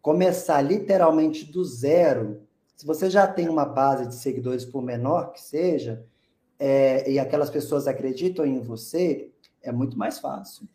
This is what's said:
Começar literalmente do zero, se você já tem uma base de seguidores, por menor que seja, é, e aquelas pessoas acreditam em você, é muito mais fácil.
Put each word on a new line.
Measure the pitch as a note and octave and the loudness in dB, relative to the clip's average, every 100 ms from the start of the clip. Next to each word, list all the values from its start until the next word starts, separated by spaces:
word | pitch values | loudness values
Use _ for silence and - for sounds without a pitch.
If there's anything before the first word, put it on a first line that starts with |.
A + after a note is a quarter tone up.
Começar | D3 E3 F#3 F3 - D3 | 2 4 4 2 2 2
literalmente | C#3+ G#3 - F#3+ E3 D#3 D#3 D3+ - | 4 0 2 4 6 6 2 -2 -8
do | F3+ | -6
zero, | E3 A#2+ C#3 E3+ D#3+ A#2+ G#2+ G#2 _ _ _ _ | -6 -2 2 4 4 2 -4 -10 _ _ _ _
se | D3 | -6
você | D#3 F#3+ | -2 2
já | F#3+ G3 | 4 4
tem | F#3 E3+ | 2 0
uma | D#3+ C#3 | 0 0
base | B2+ C3+ C3 A#2+ | 2 2 2 -4
de | - | -6
seguidores, | C#3 - B2 B2 A#2+ | -6 -4 -4 -6 -6
por | C3+ | -10
menor | B2 A#2+ B2+ E3 - | -8 -6 -2 -2 -4
que | - | -14
seja, | - D3+ F3+ C#3+ A#2 A2+ - _ _ _ _ _ | -10 -2 0 -2 -4 -12 -16 _ _ _ _ _
é, | C#3 C3+ C3+ C3 C#3 | 0 4 4 2 0
e | C3+ | -2
aquelas | B2+ D3 C#3+ | 0 -2 -2
pessoas | D3+ B2+ D3 C#3+ | -4 -2 -2 -2
acreditam | C3 C3+ B2+ F#3 F3+ D3 | -4 -4 -2 -4 0 -2
em | C3 | -2
você, | A#2 A2+ - E3 F3 C#3 - _ _ _ | -6 -10 -6 -2 0 -2 -8 _ _ _
é | - | -8
muito | A#2+ B2+ A#2+ | -4 -4 -2
mais | G#3 - | -6 -6
fácil. | C#3 G3 G3 - G3+ | -8 -10 -14 -20 -20